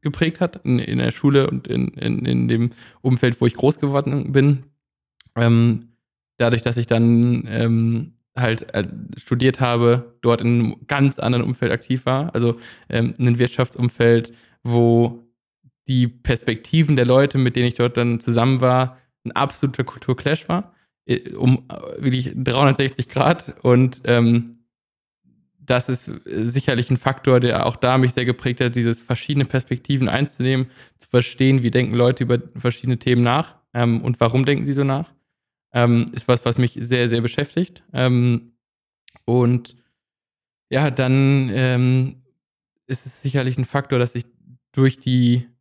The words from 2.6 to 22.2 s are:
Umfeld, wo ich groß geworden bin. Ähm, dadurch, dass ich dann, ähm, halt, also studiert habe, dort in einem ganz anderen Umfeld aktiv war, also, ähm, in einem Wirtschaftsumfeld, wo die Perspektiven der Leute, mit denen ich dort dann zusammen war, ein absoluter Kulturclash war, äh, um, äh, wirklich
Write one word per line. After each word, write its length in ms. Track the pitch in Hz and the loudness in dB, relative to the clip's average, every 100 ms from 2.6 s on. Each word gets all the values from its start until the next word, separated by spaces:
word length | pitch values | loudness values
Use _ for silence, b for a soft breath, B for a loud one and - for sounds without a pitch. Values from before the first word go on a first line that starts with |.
| 120 B B B | -2 B B B
Umfeld, 400 | 135 123 123 117 | -2 0 0 0
wo 60 | 123 | -2
ich 80 | |
groß 260 | - 131 156 | 2 0 0
geworden 500 | 143 139 147 139 - | -2 -2 -2 -4 -2
bin. 320 | 135 139 139 - _ _ _ _ _ - | 2 4 2 -4 _ _ _ _ _ -16
Ähm, 540 | - 117 117 117 113 - _ _ _ _ _ | 0 2 4 4 0 -6 _ _ _ _ _
dadurch, 260 | 117 117 | 0 0
dass 140 | 120 117 | -2 -4
ich 100 | 113 | -2
dann, 560 | 113 117 117 120 120 117 | 2 4 4 2 0 -4
ähm, 640 | 113 117 113 113 117 151 _ _ - | -4 0 0 0 -2 -6 _ _ -4
halt, 360 | 123 113 - - | -2 -2 -4 -6
also 180 | 95 - - - | -6 -8 -16 -18
studiert 420 | - 127 131 127 | -6 0 0 2
habe, 560 | 127 120 117 120 120 _ | 0 2 2 2 -2 _
dort 180 | 120 117 | 0 0
in 60 | 117 | 2
einem 300 | 120 110 104 - | 0 0 -4 -6
ganz 320 | 143 139 - | 0 0 0
anderen 260 | - 123 | -2 -2
Umfeld 280 | 120 131 123 | -2 -4 -4
aktiv 340 | 117 - 127 127 | -4 -4 -4 -2
war, 260 | 131 160 | -2 -2
also, 280 | - 120 117 B B B | -2 -2 -2 B B B
ähm, 240 | 120 117 - | -2 -2 0
in 80 | 123 | 0
einem 120 | 120 | 2
Wirtschaftsumfeld, 920 | 120 - 127 - 120 - 117 117 117 b b b | 0 0 -4 -2 -4 2 4 4 0 b b b
wo 640 | 120 120 117 117 120 117 117 _ _ _ _ _ - | -2 2 4 4 2 -2 _ _ _ _ _ _ -4
die 180 | 127 120 | 0 0
Perspektiven 880 | - - 120 - 113 - 160 151 | -2 -4 -2 -2 -6 -2 0 2
der 100 | 143 | 2
Leute, 320 | 123 127 143 139 | 4 4 4 2
mit 200 | 123 120 | 0 0
denen 100 | 120 | -2
ich 80 | |
dort 220 | - 120 123 | 0 -2 0
dann 240 | 120 117 | -2 -2
zusammen 400 | - 117 120 131 | -2 0 2 2
war, 380 | 127 127 127 127 b _ | 2 2 0 -6 b _
ein 80 | - | -10
absoluter 500 | - 143 - 139 123 | -4 -4 -2 -6 -4
Kulturclash 680 | 120 - - 127 - 156 - | -8 -8 -6 -4 -2 -4 -4
war, 260 | 87 208 b b _ - | -6 -6 b b _ -6
äh, 260 | 120 - | -6 -4
um, 320 | - 127 127 - | -2 0 0 -2
äh, 360 | - - - | -16 -14 -6
wirklich 260 | 139 127 | -2 -2